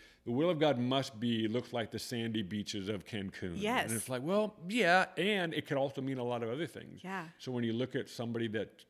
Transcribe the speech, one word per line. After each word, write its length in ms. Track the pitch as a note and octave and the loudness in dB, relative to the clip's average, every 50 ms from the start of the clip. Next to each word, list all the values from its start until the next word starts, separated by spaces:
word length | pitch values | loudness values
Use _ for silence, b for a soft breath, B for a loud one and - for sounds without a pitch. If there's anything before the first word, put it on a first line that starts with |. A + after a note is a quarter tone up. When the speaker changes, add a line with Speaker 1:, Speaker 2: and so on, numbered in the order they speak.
| B B B B - | B B B B -4
Speaker 1:
the 60 | - | -2
will 160 | A#2+ C3 D#3+ F3+ | 2 2 4 4
of 100 | F3 D3 | 4 4
God 200 | D#3 D3+ C3+ A#2+ | 4 4 4 4
must 400 | B2 B2+ C3 C#3 B2+ - A2+ G#2+ | 2 2 2 2 0 -2 -4 -2
be, 280 | A#2 A#2+ A#2 A2 A2 G#2+ | 0 2 2 2 2 2
looks 240 | A2 B2 A#2+ - - | 2 0 -2 -2 -2
like 160 | A#2 A2 G#2+ | -4 -2 -2
the 80 | - G#2+ | -4 -6
sandy 440 | - - B2+ A#2 A2+ A#2 A2 A2 | -6 -4 -4 -2 -2 0 0 -2
beaches 460 | G2+ F2 G#2+ G#2 G2 - - G#2 F#2 G2 | -2 -2 -2 -4 -4 -4 -4 -4 -2 -2
of 160 | A2 F#2+ - | -4 -4 -6
Cancun." 500 | - - G#2 F#2+ F#2+ - - G#2+ F2+ E2+ | -6 -6 -4 -4 -6 -6 -6 -6 -4 -4
Speaker 2:
Yes. 320 | E2+ - G#3+ B3 A#3+ D#3 A2 | -2 -2 0 0 0 0 0
Speaker 1:
And 60 | A2+ A2+ | -2 -4
it's 100 | - B2 | -4 -4
like, 140 | B2+ B2 | -4 -2
well, 320 | C3 E3 G3 G#3 G#3+ G3+ - - D#3+ F3+ | 0 0 2 2 2 0 -4 -8 -6 -2
yeah, 380 | G#3+ B3 G3 E3+ F3 F#3 F3 - - - | 2 4 6 8 8 6 6 4 0 0
and 340 | E3+ G#3 G#3+ G3 F3 E3 | 2 2 2 2 2 0
it 140 | D3+ D3+ - | 0 -2 -2
could 100 | - D3+ | 0 0
also 240 | C3+ C#3 C#3 - C#3 | 0 0 0 -2 -2
mean 160 | C3 C3+ C3+ B2+ | -4 -2 -2 -2
a 60 | A#2+ | -2
lot 180 | B2 A#2+ A#2 | -2 -2 -2
of 60 | A#2 A2+ | -2 -2
other 160 | A#2+ D3 E3+ | -2 -4 -4
things. 340 | - - - - - - - - | -6 -6 -10 -14 -14 -14 -12 -10
Speaker 2:
Yeah. 220 | F#3 F#3+ F#3+ D#3+ E3+ - - | -8 -8 -8 -8 -10 -14 -10
Speaker 1:
So 140 | - C3 | -6 -2
when 100 | B2+ A#2+ A#2+ | 0 2 2
you 80 | A2+ A2+ | 2 2
look 200 | A#2 B2+ A#2+ - | 2 0 0 -2
at 140 | C3 G#2 - | -2 -4 -4
somebody 400 | - - A#2 A#2 A#2 A#2 A#2 A2+ | -6 -6 -4 -2 -2 0 0 0
that 360 | G#2 A2 G2 - - - - | 0 -2 -4 -4 -8 -16 -18